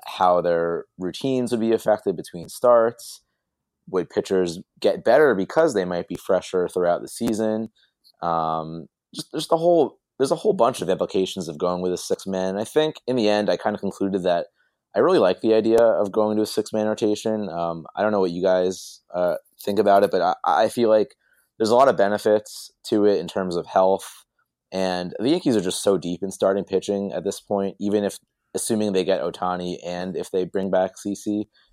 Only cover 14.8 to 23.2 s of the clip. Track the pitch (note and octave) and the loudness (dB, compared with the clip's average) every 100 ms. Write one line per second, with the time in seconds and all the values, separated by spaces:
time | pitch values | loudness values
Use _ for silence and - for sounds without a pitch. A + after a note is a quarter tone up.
14.8 | _ G2+ D#3 F3 F#2 F#2 A2+ A2 A2 A2+ | _ 0 2 4 4 2 2 2 4 6
15.8 | A#2 E2+ G2+ G#2 G#2+ G#2+ G#2+ - - G#2+ | 6 4 0 0 0 0 -2 -2 -2 -2
16.8 | G#2+ G#2+ G#2+ G#2 A2 G#2+ G2 E2+ E2+ E2 | -2 0 -2 -2 -2 -4 -6 -4 -4 -6
17.8 | D2 - G#2+ G2+ F#2 F2 F#2 F#2 F#2 F#2 | -10 -2 0 2 0 0 2 2 2 -2
18.8 | - - _ F2+ F2 - _ _ G#2 G2+ | -12 -20 _ -2 -2 -2 _ _ -4 2
19.8 | G2+ G2+ G2+ F#2+ E2+ - F#2 D#2+ A2 B2 | 6 6 4 2 0 0 0 2 0 2
20.8 | A2+ A2 G2+ _ _ _ _ - A2 A#2+ | 4 4 2 _ _ _ _ -4 2 6
21.8 | C3+ G2+ G2+ G#2 G#2+ G#2+ - - - _ | 6 4 2 2 2 2 0 -18 -18 _
22.8 | - G#2+ G#2 G2 | -2 2 4 2